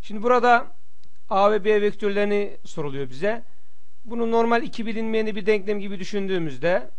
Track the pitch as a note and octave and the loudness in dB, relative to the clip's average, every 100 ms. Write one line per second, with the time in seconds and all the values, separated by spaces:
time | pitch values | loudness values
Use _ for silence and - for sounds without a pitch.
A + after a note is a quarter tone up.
0 | - G#3 A3+ B3 A#3+ A#3+ C4 - - - | -4 -2 4 4 6 4 2 -4 -2 -2
1 | - - - G3 G3+ G#3+ G3 G#3 G#3 G3+ | -4 -4 0 4 4 4 2 2 2 0
2 | G#3 G3+ G#3 G#3 G3+ - - - D3 C#3 | 0 0 0 0 -2 -4 -4 -4 -4 -2
3 | C3+ C3 G3 A#3 A3+ - - - - - | -4 -2 -2 -2 -4 -4 -4 -4 -4 -4
4 | A3+ A#3 A#3 A3+ A#3 A#3 - - A3 A3 | -4 -2 0 2 4 2 0 -2 -2 -2
5 | A3 A3 G#3+ G3+ G3 G#3+ G3 G#3 G3+ G3+ | 0 0 0 0 0 0 0 -2 -2 -4
6 | F3+ G#3 G3 F#3 D#3+ C3 D#3+ F3+ F3 | -4 -2 -2 -2 -2 -2 0 0 -2